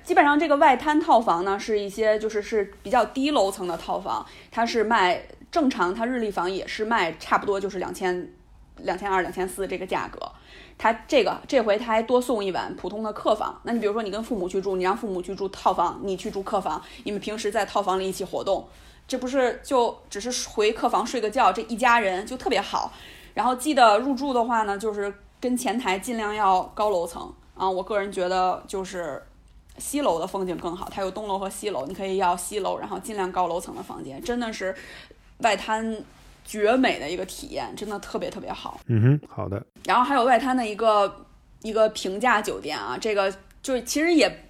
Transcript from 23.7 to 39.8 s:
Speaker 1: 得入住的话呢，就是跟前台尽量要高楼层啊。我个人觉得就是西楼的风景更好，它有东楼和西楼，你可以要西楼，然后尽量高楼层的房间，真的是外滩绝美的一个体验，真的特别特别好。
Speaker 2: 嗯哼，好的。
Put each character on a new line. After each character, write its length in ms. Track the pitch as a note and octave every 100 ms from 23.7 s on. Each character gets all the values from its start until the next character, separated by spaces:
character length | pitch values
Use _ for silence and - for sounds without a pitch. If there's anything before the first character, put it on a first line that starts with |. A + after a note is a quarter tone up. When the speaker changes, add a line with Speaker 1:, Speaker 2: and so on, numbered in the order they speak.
Speaker 1:
得 240 | C4+ A3+ G#3
入 140 | C4+
住 200 | B3 C#4+
的 100 | B3
话 200 | A#3 A#3
呢， 120 | G#3+ G3+
就 160 | A3
是 180 | G#3 G3+ G3 - _
跟 160 | B3 B3
前 220 | - A3+
台 200 | A3 F#3+
尽 200 | B3+ A3+
量 160 | G#3
要 260 | G#3+ G3 F#3 -
高 160 | - G#3+
楼 160 | F#3 E3+
层 260 | - - - - -
啊。 100 | F#3+
我 120 | F#3
个 160 | F#3 G#3
人 140 | G3+
觉 160 | F#3+ F3+
得 340 | F#3 F#3 F3+ -
就 160 | G3
是 380 | F#3 F#3+ E3 C3 - - - - - -
西 240 | - C#4+
楼 180 | B3+ E3
的 60 | F#3
风 200 | G3 F#3
景 80 | E3+
更 180 | F3 F#3
好， 140 | -
它 80 | G3+
有 100 | F#3+
东 160 | F#3+ G#3+
楼 120 | G3
和 100 | G3
西 220 | - G#3
楼， 160 | D3 C#3
你 80 |
可 100 | F#3+
以 140 | G3 F#3+
要 180 | F3+ F#3
西 220 | - G#3
楼， 200 | F3+ F3+
然 80 | -
后 120 | F#3
尽 180 | G#3 G#3
量 160 | F#3
高 140 | F3+ F3
楼 100 | E3+
层 160 | -
的 80 | -
房 220 | - -
间， 180 | - C3+
真 160 | B3 A#3+
的 140 | A3+
是 220 | G#3+ F#3+ F#3 - - - - _ -
外 180 | A3+ G3
滩 480 | - A3 A3+ A3 - - - -
绝 320 | - G#3+ G#3 C4
美 240 | B3 B2+
的 100 | C#3+
一 60 | F3
个 80 |
体 220 | F#3 - -
验， 260 | C3 A#2+
真 140 | B2+ G#3
的 100 | G3+
特 200 | - G#3+
别 100 | F#3
特 100 | -
别 140 | -
好。 260 | - - - -
Speaker 2:
嗯 120 | A2+
哼， 200 | A#2+ D3 -
好 220 | - F#2+
的。 160 | G2 - -